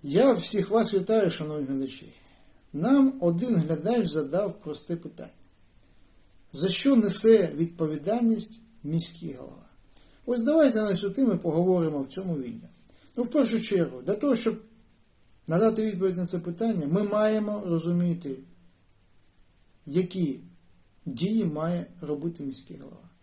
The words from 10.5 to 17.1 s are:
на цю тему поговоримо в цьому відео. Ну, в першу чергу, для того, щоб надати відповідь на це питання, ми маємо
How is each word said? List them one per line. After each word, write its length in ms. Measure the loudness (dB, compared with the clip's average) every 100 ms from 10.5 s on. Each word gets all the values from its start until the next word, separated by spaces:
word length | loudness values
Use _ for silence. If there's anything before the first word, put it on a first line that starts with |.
| 6 6 4
на 140 | 0 0
цю 140 | -2
тему 280 | 0 2 2
поговоримо 640 | 0 0 2 2 2 -2
в 60 | -4
цьому 280 | -6 -4 -6
відео. 320 | -6 -12 -18 _ _ -20 _ -6
Ну, 60 |
в 80 | -2
першу 300 | 2 2 0
чергу, 420 | 0 0 0 -4
для 120 | -4
того, 220 | -2 0 0
щоб 260 | 0 -4 -12 _ _ _ _ _ _ _ -4
надати 400 | 2 2 2 -2
відповідь 300 | 0 -2 -2
на 100 | -4
це 120 | -4
питання, 480 | -6 -4 -2 -2 0
ми 160 | 0
маємо 600 | 0